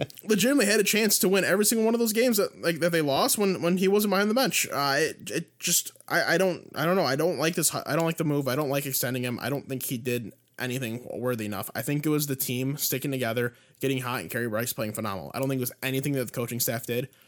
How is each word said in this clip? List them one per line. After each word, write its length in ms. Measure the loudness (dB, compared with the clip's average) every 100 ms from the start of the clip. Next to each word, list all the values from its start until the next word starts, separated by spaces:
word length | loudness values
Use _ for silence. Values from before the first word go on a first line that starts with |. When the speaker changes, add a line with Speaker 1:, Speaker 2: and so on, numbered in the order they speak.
| -6
Speaker 1:
<laughs> 140 | -6
Speaker 2:
legitimately 420 | 0 2 4 4 4
had 140 | 4
a 40 |
chance 320 | 4 2 2 4
to 80 | 4
win 160 | 4
every 200 | 4 4
single 200 | 4 4
one 100 | 2
of 60 | 2
those 120 | 2
games 260 | 4 4 4
that, 220 | 0 0
like, 200 | -2 2
that 100 | 2
they 120 | 2
lost 360 | 2 2 2 2
when, 240 | 2 2
when 140 | 0 2
he 100 | 4
wasn't 240 | 4 4
behind 180 | 2 2
the 40 |
bench. 320 | 2 2 0 -2
Uh, 240 | 0 2 2
it, 320 | 0 -4 -6
it 280 | -6 -6 _
just, 320 | -2 0 -2 -10 -4
I, 260 | 0 2
I 40 | 2
don't, 300 | 2 0 -8
I 100 | -2
don't 120 | 0 2
know. 80 |
I 100 | 2
don't 240 | 2 0 0
like 160 | 0
this 140 | 2 0
hi-, 160 | -2 -2
I 80 |
don't 100 | 0
like 120 | 0 0
the 80 |
move. 240 | 0 0 0
I 80 | 0
don't 120 | 0
like 140 | -2
extending 380 | -2 -2 -2 -2
him. 160 | -4 -4
I 80 | -4
don't 200 | -4 -6
think 160 | -8
he 120 | -6 -6
did 360 | -2 -4 -4 -14 _ -8
anything 480 | -6 -4 -4 -6 -8
worthy 340 | -4 -4 -2 -4
enough. 240 | -4 -6
I 80 | -6
think 220 | -2 -2
it 40 | 0
was 180 | 0 -2
the 80 |
team 420 | -4 -2 -2 -2 -2
sticking 340 | -4 -2 -2
together, 420 | -2 0 0 -2 -6 _ _
getting 180 | -2 0
hot, 220 | -2 -4
and 80 | -4
Carey 180 | -4 -2
Price 240 | -2 -4
playing 220 | -4 -6
phenomenal. 360 | -4 -6 -6 -8
I 40 | -4
don't 100 | -2
think 100 | -2
it 40 |
was 100 | -4 -4
anything 300 | -4 -2 -2
that 100 | -2
the 80 | -4
coaching 260 | -6 -6 -4
staff 240 | -2 -4 -2
did. 220 | -4 -4 _